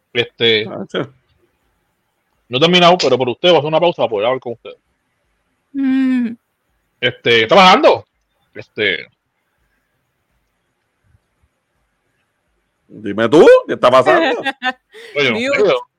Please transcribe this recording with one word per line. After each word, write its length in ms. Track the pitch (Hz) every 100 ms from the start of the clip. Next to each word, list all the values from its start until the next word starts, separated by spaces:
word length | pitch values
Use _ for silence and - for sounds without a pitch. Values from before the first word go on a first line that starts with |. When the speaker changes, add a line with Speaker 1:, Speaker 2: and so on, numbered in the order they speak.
| _
Speaker 1:
Este, 540 | 120 113 - 117 110 107
Speaker 2:
Ah, 180 | - 190
sí. 120 | 180 131 _ _ _ _ _ _ _ _ _ _ _ _ _ -
Speaker 1:
no 80 | 123
he 40 |
terminado, 340 | 165 180 175 180
pero 180 | 143 123
por 120 | 123
usted 200 | 117 180
voy 60 | 165
a 40 |
hacer 80 | 151
una 100 | 156
pausa 180 | 175 165
para 60 | 117
poder 180 | 104 113
hablar 120 | 131
con 120 | 123
ustedes. 240 | 117 101 - _ _ _ _ _ _ _ _ _
Speaker 3:
Mm. 600 | 277 269 262 262 254 233 233 _ _ _ _ _ -
Speaker 1:
Este, 440 | 123 - 127 117
¿está 120 | 110 175
bajando? 500 | 185 220 311 123 - _ _ _ _
Este. 540 | 101 - - 104 80 60 _ _ _ _ _ _ _ _ _ _ _ _ _ _ _ _ _ _ _ _ _ _ _ _ _ _ _ _ _ _ _ _ _ _ _ _ _ _
Speaker 2:
Dime 400 | 107 104 101 117
tú, 180 | 156 277 508 508
¿qué 100 | -
está 140 | 123
pasando? 520 | 127 370 349 320 453 269 - 254 254
Speaker 3:
<laughs> 380 | _ 440 466 -
Speaker 1:
Oye, 160 | 135
Speaker 3:
Mute. 300 | 120 254 285
Speaker 1:
oye. 100 | 190 127 -